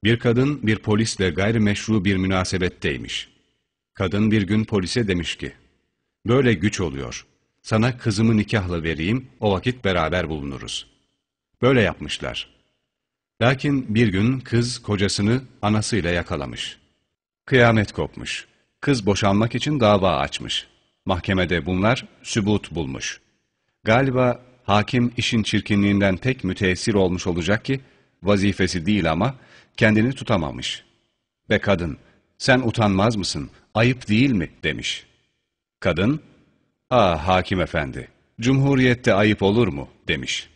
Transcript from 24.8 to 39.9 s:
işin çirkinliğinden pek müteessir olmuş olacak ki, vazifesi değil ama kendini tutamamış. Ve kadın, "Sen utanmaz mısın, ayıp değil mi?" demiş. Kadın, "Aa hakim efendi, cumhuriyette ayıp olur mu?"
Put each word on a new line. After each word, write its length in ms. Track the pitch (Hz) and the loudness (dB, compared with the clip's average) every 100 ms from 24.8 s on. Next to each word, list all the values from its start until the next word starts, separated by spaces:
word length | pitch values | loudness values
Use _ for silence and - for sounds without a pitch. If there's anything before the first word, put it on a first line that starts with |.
| 104 127 120 - | 2 0 0 0
işin 260 | 113 120 | -2 0
çirkinliğinden 760 | 104 107 - 101 101 101 98 92 | 0 -2 0 2 2 2 2 0
pek 280 | 127 135 | -2 -2
müteessir 500 | 92 92 95 90 - | -4 -2 0 0 0
olmuş 320 | 101 92 90 - | 2 2 0 -4
olacak 380 | 87 85 104 | -4 -2 -2
ki, 160 | - 135 - _ _ _ | -2 -6 -6 _ _ _
vazifesi 640 | 90 101 98 95 92 92 80 | 0 2 2 2 0 -2 0
değil 260 | 104 82 | 0 2
ama 220 | 80 113 135 - - _ - | 0 -2 -4 -18 -20 _ 0
kendini 360 | 113 110 117 | 4 4 2
tutamamış. 720 | 139 - 104 76 60 64 - _ _ _ _ _ _ _ | -2 -2 -2 -2 -6 -10 -10 _ _ _ _ _ _ _
Ve 80 | 104 | -2
kadın, 400 | - 98 85 62 _ _ _ _ | 0 -2 -2 -8 _ _ _ _
"Sen 220 | - 127 | 2 2
utanmaz 560 | 123 107 107 95 107 110 | 2 0 2 4 2 0
mısın, 340 | 90 80 67 - _ | -4 -6 -10 -14 _
ayıp 340 | - 120 123 - | 0 0 0 0
değil 220 | 107 139 | 2 2
mi?" 200 | 110 78 - | 0 -4 -6
demiş. 420 | 80 62 60 - - _ _ _ _ _ _ _ | -6 -6 -6 -10 -12 _ _ _ _ _ _ _
Kadın, 400 | 95 82 101 151 - _ _ _ _ _ _ | -2 0 0 -2 -6 _ _ _ _ _ _
"Aa 360 | 127 98 82 82 | 2 4 2 2
hakim 340 | 92 90 95 | 0 2 -2
efendi, 480 | 82 82 71 64 - _ _ - | -2 -2 -6 -8 -14 _ _ -4
cumhuriyette 760 | 117 135 139 135 127 120 123 | 0 2 4 4 4 2 2
ayıp 280 | 98 107 104 | 4 4 4
olur 260 | 98 107 113 | 2 4 2
mu?" 200 | 71 67 | 0 -10